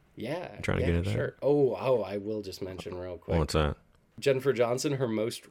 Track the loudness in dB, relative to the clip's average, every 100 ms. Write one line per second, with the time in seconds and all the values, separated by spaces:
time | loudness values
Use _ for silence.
0 | _ -10 -6 -6 -8 -6 -2 0 2 2
1 | 2 -2 -2 0 2 6 4 2 0 0
2 | 0 -4 -4 -6 -6 -8 -8 -8 -8 -8
3 | -8 -10 0 2 2 2 2 -2 _ _
4 | _ -2 0 2 2 2 2 2 -2 0
5 | 0 0 -2 -4 -12